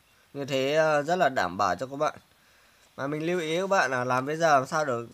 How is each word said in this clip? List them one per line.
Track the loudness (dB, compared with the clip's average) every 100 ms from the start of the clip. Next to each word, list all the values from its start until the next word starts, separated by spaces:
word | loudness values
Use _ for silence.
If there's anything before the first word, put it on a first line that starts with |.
| _ _ _
Như | -12 -4
thế, | -2 0 2
à, | 4 2
rất | 0 2
là | 2
đảm | 2 -2 0
bảo | 0 0
cho | -6
các | -4
bạn. | -4 -4 _ _ _ _ _ _ _ -10
Mà | -6
mình | -4 -2
lưu | -2
ý | -2 -2
các | 2
bạn | 2 2
là | 0 0
làm | 0 -2
video | 0 4
làm | 4 2
sao | -2 -2
được | -4 -6